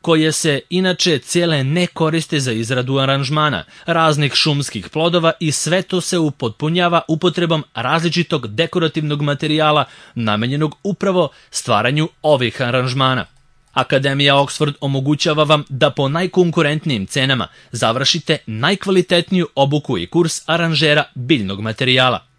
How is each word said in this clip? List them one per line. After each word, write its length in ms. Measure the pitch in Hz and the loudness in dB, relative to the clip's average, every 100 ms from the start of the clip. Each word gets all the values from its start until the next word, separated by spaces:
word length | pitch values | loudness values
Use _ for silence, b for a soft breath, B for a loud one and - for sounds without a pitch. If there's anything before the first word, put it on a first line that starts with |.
koje 320 | - 160 156 | 2 2 2
se 280 | 151 165 139 - | 0 0 -2 -2
inače 480 | 180 185 180 180 147 | -2 0 0 0 0
cele 460 | - 175 170 151 | 0 -2 0 0
ne 220 | 131 165 180 | 0 0 -2
koriste 540 | - 160 165 156 156 | 0 0 0 -2 -2
za 120 | 131 | -2
izradu 460 | 113 113 127 123 135 | -2 -2 -2 0 0
aranžmana, 680 | 135 139 135 151 151 110 - B - | 0 0 0 0 0 -2 -8 B -4
raznih 460 | 170 160 151 143 | 2 2 2 0
šumskih 540 | - 160 143 135 110 90 | 0 0 0 -2 -8 -8
plodova 440 | 156 170 170 165 160 | -2 0 2 0 0
i 120 | 160 | -4
sve 300 | 135 - 180 | -2 -2 -2
to 180 | 180 185 | 0 -4
se 180 | - 180 | -2 0
upotpunjava 840 | 156 - 120 - 151 175 175 170 - | 0 -2 -6 -4 -2 0 2 0 0
upotrebom 560 | 160 180 170 170 165 - | 0 0 0 0 0 -2
različitog 720 | - 120 160 170 165 170 156 117 | -6 -2 0 0 -2 -2 -4 -4
dekorativnog 760 | 107 165 180 160 160 151 147 | -4 -2 0 -2 -2 -4 -2
materijala 640 | 147 143 156 151 151 151 131 B B | -2 -2 -2 0 2 2 0 B B
namenjenog 640 | - 110 104 120 143 156 - | -6 -2 0 -2 -2 -2 -4
upravo 460 | 202 170 196 180 156 b b | -6 -2 0 0 0 b b
stvaranju 580 | - - 107 117 147 156 _ | -10 -2 0 2 0 -2 _
ovih 400 | 151 143 120 - | 2 2 2 -2
aranžmana. 600 | 123 127 127 127 131 127 - _ _ _ _ | -2 -2 -2 0 0 0 -4 _ _ _ _
Akademija 640 | - 127 139 135 139 143 | -4 0 0 0 2 4
Oxford 380 | 139 143 - 147 143 | 4 2 0 -4 -2
omogućava 640 | 143 135 135 147 170 151 | -4 -2 0 0 0 2
vam 200 | 147 151 143 | 4 2 0
da 220 | 131 147 | 0 0
po 180 | - 135 | 0 -2
najkonkurentnijim 1000 | 156 185 185 175 165 151 151 156 120 95 | -2 -2 2 2 2 0 0 -2 -4 -4
cenama 420 | - 135 131 95 B B | -2 0 0 -2 B B
završite 680 | 117 113 117 135 170 - 156 - | -2 0 0 0 -2 -2 -4 -2
najkvalitetniju 1000 | 110 139 196 196 190 175 175 175 185 165 | -4 -2 -2 0 0 2 0 0 0 0
obuku 440 | - 139 147 - 110 | 0 2 2 -2 -4
i 80 | 85 | 0
kurs 360 | 165 170 - - | 0 0 -2 -2
aranžera 580 | 165 165 156 151 151 143 | -2 0 2 2 2 0
biljnog 460 | - 123 143 98 98 | -8 0 0 0 -4
materijala. 720 | 110 107 131 127 127 113 _ | -6 -2 0 4 2 0 _